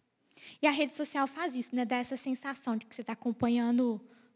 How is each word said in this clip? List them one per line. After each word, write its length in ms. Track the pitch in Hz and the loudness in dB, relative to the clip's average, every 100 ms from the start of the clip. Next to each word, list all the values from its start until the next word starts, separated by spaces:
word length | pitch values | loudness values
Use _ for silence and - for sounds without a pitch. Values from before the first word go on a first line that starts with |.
| _ _ _ - - - | _ _ _ -20 -20 0
E 60 | 302 | 2
a 40 | |
rede 240 | 277 294 | 4 0
social 320 | - 294 294 269 | -2 -4 0 -2
faz 280 | 285 339 | 0 -4
isso, 200 | 254 233 | -2 -4
né? 100 | 247 | -2
Dá 120 | 240 247 | 0 0
essa 200 | 247 262 | -2 -6
sensação 600 | - 254 277 269 - 220 | -4 -4 -4 -6 -2 -2
de 100 | - | -4
que 80 | |
você 100 | - | -12
tá 80 | 233 | -8
acompanhando 880 | 226 240 226 240 240 233 240 247 214 - - - | -4 -4 0 2 4 4 4 4 0 -6 -20 -20